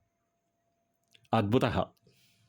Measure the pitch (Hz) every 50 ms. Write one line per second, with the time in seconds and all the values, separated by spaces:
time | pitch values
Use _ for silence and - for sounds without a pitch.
0 | _ _ _ _ _ _ _ _ _ _ _ _ _ _ _ _ _ _ _ _
1 | _ _ - _ _ _ 117 113 104 101 113 131 139 117 - - - - _ _
2 | _ _ _ _ _ _ _ _ _